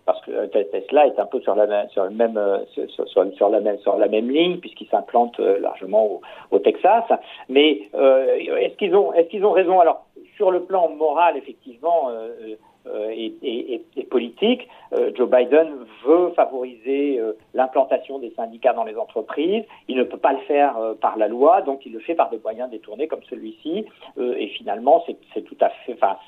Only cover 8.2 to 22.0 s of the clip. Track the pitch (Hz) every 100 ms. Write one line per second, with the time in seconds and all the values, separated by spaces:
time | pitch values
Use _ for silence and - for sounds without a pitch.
8.2 | 131 123 - - - - 202 190 196 175
9.2 | 165 214 202 190 180 185 165 143 - -
10.2 | - - 196 180 180 190 165 147 156 143
11.2 | 175 143 131 120 - 117 156 170 135 113
12.2 | 113 117 110 107 _ _ 127 110 107 113
13.2 | 110 - - - - 120 - - - 127
14.2 | 120 - 214 247 - - - 123 123 -
15.2 | 117 123 123 147 160 139 113 - 123 165
16.2 | 180 165 160 135 127 120 117 139 143 131
17.2 | 110 107 _ 117 131 147 131 160 - 139
18.2 | 120 117 113 113 127 113 110 107 113 120
19.2 | 107 - 165 214 214 - - 127 120 -
20.2 | 160 135 - 147 143 117 110 107 113 107
21.2 | 107 120 143 190 139 135 127 113